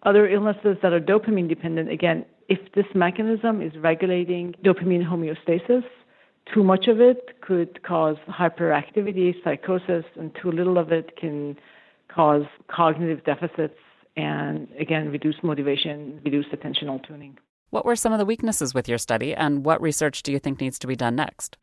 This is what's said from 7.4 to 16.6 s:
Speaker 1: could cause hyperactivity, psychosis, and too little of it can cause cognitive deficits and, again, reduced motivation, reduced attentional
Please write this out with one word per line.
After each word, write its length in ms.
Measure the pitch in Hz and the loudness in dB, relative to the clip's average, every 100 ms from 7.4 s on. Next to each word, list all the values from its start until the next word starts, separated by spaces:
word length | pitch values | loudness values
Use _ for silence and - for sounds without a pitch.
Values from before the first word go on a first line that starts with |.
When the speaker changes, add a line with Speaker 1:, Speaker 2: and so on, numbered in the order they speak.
Speaker 1:
could 420 | - 180 170 - | -2 0 0 -6
cause 340 | - 170 156 151 - | -4 0 0 0 -6
hyperactivity, 1080 | 196 170 170 170 147 - - 202 185 180 175 | -2 -2 0 0 0 0 -2 -2 0 0 0
psychosis, 600 | - 143 - 185 185 170 160 - | -4 -4 -2 -4 -2 -4 -4 -12
and 140 | 160 - | -14 -8
too 100 | 185 | -4
little 260 | 165 180 180 | -2 2 2
of 140 | 160 | 2
it 240 | 165 160 - | -2 -4 -8
can 400 | 165 147 147 143 - - _ _ _ | -8 -6 -8 -10 -18 -20 _ _ _
cause 340 | - 156 147 147 - - | 0 4 4 0 -8 -8
cognitive 560 | - 165 151 170 151 | 0 2 2 -2 -2
deficits 540 | - 139 170 - 151 - _ _ _ - | -4 -4 -4 -6 -6 -8 _ _ _ -8
and, 500 | 151 147 147 151 151 - | -6 -4 -4 -6 -8 -8
again, 320 | 151 160 151 | -4 -2 -2
reduced 320 | 143 151 151 | -4 -4 -2
motivation, 800 | 170 147 143 139 165 147 147 151 147 | -2 -2 -2 -2 -4 -8 -12 -10 -2
reduced 240 | 143 147 | -2 -2
attentional 540 | 147 | -6